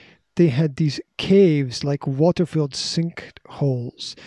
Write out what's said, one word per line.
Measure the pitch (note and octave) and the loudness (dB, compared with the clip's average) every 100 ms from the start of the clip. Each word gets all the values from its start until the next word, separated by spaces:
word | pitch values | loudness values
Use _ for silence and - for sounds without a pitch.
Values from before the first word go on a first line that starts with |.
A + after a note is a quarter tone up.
| - _ _ - | -20 _ _ 0
they | E3+ | 2
had | B2 D#3+ C3 | 2 -2 0
these | D#3 - - - | -2 -2 -10 -8
caves | - G3 F#3+ D3 C3 A#2 | 2 6 6 4 -2 -4
like | C#3+ C#3+ D3 | -4 -4 -4
water-filled | C3+ E3 E3+ E3+ D#3+ C#3+ | 2 2 2 0 -2 -2
sinkholes | - - - E3+ - - - - - C#3+ B2 A#2+ - - - | -4 -6 -4 -4 -6 -16 -20 -20 -4 -2 -2 -6 -12 -14 -16